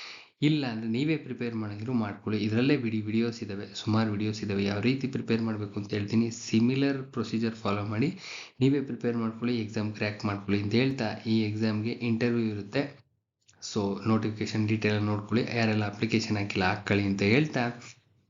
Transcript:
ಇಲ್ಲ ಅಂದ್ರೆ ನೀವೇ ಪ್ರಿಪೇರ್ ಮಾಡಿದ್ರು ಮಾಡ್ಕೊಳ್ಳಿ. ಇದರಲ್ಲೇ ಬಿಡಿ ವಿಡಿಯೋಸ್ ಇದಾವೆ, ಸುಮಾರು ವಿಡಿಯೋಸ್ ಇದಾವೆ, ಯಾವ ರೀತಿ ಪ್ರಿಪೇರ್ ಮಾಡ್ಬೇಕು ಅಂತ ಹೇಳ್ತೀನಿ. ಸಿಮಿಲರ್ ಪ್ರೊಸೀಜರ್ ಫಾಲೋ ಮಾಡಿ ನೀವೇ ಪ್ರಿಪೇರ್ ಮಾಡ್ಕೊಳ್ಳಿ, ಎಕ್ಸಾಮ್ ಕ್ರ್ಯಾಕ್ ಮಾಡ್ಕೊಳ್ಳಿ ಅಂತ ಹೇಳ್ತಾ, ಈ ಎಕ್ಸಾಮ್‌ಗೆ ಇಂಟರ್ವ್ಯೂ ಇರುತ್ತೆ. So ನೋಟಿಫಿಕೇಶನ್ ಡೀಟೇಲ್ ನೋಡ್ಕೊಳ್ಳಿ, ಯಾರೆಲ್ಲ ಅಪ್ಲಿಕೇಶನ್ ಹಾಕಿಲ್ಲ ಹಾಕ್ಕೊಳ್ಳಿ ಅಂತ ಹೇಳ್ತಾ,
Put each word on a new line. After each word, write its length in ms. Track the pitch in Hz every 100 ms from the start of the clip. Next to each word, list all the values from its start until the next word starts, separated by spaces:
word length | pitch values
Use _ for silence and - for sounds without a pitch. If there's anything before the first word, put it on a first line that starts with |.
| - - - -
ಇಲ್ಲ 240 | 147 151 131
ಅಂದ್ರೆ 220 | 110 113
ನೀವೇ 280 | 113 151 151
ಪ್ರಿಪೇರ್ 380 | 131 117 120
ಮಾಡಿದ್ರು 380 | 113 104 101 110
ಮಾಡ್ಕೊಳ್ಳಿ. 520 | 127 104 95 - 107
ಇದರಲ್ಲೇ 320 | 104 110 131 143
ಬಿಡಿ 240 | 113 110
ವಿಡಿಯೋಸ್ 420 | 107 107 117 113
ಇದಾವೆ, 240 | 101 98 101
ಸುಮಾರು 360 | - - 110 110
ವಿಡಿಯೋಸ್ 340 | 101 107 107
ಇದಾವೆ, 200 | 101 98
ಯಾವ 160 | 101 104
ರೀತಿ 260 | 113 135 127
ಪ್ರಿಪೇರ್ 360 | 123 113 113
ಮಾಡ್ಬೇಕು 380 | 113 107 101 104
ಅಂತ 140 | 101
ಹೇಳ್ತೀನಿ. 360 | 107 101 110 113
ಸಿಮಿಲರ್ 840 | 113 - 113 120 131 139 135 135
ಪ್ರೊಸೀಜರ್ 420 | 123 107 113 113
ಫಾಲೋ 300 | 110 101 101
ಮಾಡಿ 340 | 104 107 143 185 - - - -
ನೀವೇ 200 | 131 143
ಪ್ರಿಪೇರ್ 360 | 135 120 120 117
ಮಾಡ್ಕೊಳ್ಳಿ, 420 | 113 110 120 120
ಎಕ್ಸಾಮ್ 360 | 104 107 104
ಕ್ರ್ಯಾಕ್ 300 | 107 107 104
ಮಾಡ್ಕೊಳ್ಳಿ 380 | 104 98 98 101
ಅಂತ 120 | 101
ಹೇಳ್ತಾ, 400 | 113 135 135 107 - 117
ಈ 140 | 110
ಎಕ್ಸಾಮ್‌ಗೆ 500 | 107 107 110 107 110
ಇಂಟರ್ವ್ಯೂ 560 | 120 120 113 120 117 110
ಇರುತ್ತೆ. 520 | 104 101 127 143 - _ _ _ _ _ _ -
So 340 | 113 98 98 107
ನೋಟಿಫಿಕೇಶನ್ 600 | 113 110 107 107 107 107
ಡೀಟೇಲ್ 340 | 107 104 104
ನೋಡ್ಕೊಳ್ಳಿ, 540 | 104 104 - 110 131 120
ಯಾರೆಲ್ಲ 280 | 110 107
ಅಪ್ಲಿಕೇಶನ್ 520 | 104 - 113 113 - 104
ಹಾಕಿಲ್ಲ 280 | 101 101
ಹಾಕ್ಕೊಳ್ಳಿ 400 | 92 107 - 101
ಅಂತ 180 | 101 98
ಹೇಳ್ತಾ, 460 | 101 127 156 139 120 - - - _ _ _